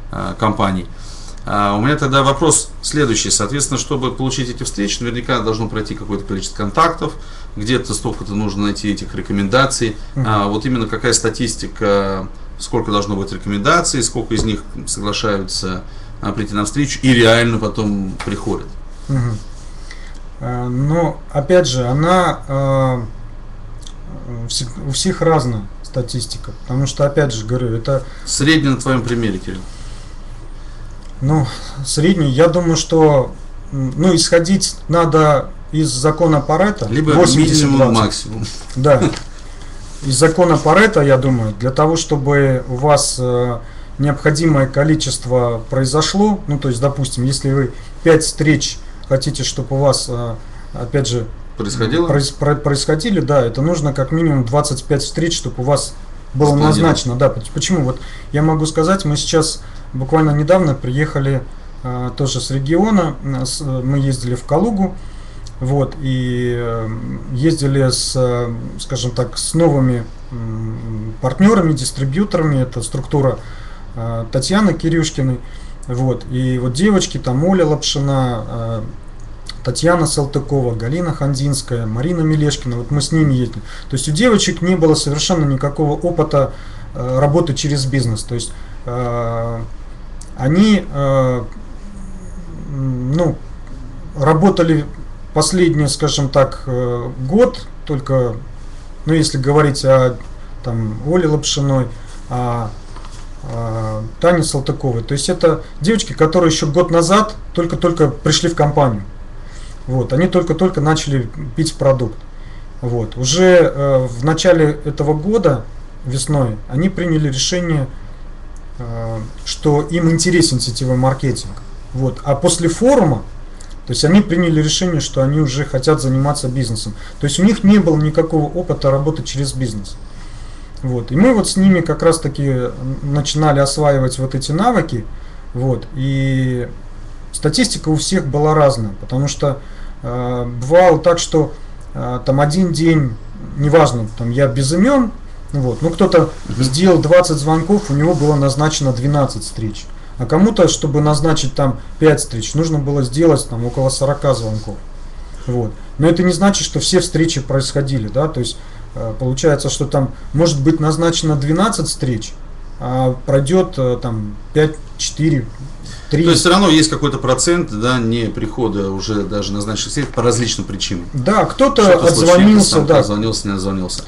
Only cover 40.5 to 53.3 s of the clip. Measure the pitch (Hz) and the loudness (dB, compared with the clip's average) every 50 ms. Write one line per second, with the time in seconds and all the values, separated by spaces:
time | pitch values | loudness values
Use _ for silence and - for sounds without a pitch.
40.5 | 160 135 - 151 156 190 220 208 - 165 143 139 135 127 127 135 127 117 110 110 | 4 4 4 4 6 6 6 6 6 4 6 6 6 6 6 4 2 2 0 -2
41.5 | 101 - 120 131 131 151 151 156 165 160 - - 151 143 131 139 143 143 139 135 | -2 -2 -2 0 2 4 4 4 4 2 0 0 0 0 2 2 4 4 4 4
42.5 | 131 127 127 131 127 123 139 151 117 113 - - - - 123 123 123 120 123 123 | 2 2 -2 -4 -4 0 2 4 4 4 2 0 -2 -2 0 0 2 2 0 0
43.5 | 120 113 - - - - - - - - 139 147 139 - - 156 147 147 165 160 | -2 -4 -8 -12 -14 -14 -14 -10 -4 0 0 0 0 2 2 2 2 4 4 4
44.5 | 147 135 135 - - 139 147 156 156 156 - 131 - - - 123 127 123 120 120 | 4 4 2 2 2 2 2 4 2 2 0 -2 -4 -4 -2 0 2 2 2 2
45.5 | 117 113 113 - 131 131 135 127 143 156 156 - - 196 208 214 208 - - - | 0 -2 -4 -4 -2 0 0 2 2 0 0 2 2 2 4 4 2 0 -2 -4
46.5 | 143 135 - 135 120 117 139 139 131 - 135 - - 123 123 135 131 - - 135 | -4 -2 -2 -2 0 0 0 0 0 0 -4 -4 -2 -2 0 0 0 -2 0 0
47.5 | 135 139 135 120 - - - - - - - 165 160 156 156 - - - 151 156 | 0 0 0 0 -4 -8 -14 -14 -10 0 4 6 6 6 4 0 -2 0 2 4
48.5 | 147 135 - - - - - - - - - - 135 131 - 147 135 - 127 - | 4 4 2 -2 -6 -8 -12 -14 -14 -12 -4 0 0 0 0 0 -2 -2 -4 -4
49.5 | - - 127 - 135 135 143 139 127 - - - 123 120 120 117 113 113 - - | -4 -4 -4 -2 0 2 4 4 2 2 0 -4 -4 -4 -4 -4 -6 -8 -10 -12
50.5 | - - - - - - 120 113 - 143 135 113 120 120 113 110 - - - - | -14 -14 -12 -12 -10 -10 -6 -2 0 0 0 0 0 -2 -4 -4 -8 -12 -12 -12
51.5 | - - 107 101 95 117 113 117 143 165 170 165 139 143 135 - - - 143 147 | -8 -6 -6 -4 -2 -2 -2 0 2 2 2 2 2 2 0 0 -2 -2 0 0
52.5 | 147 - - 143 143 135 - - 156 156 - 240 202 170 131 123 | 0 0 0 0 0 0 0 0 0 0 0 0 0 2 2 2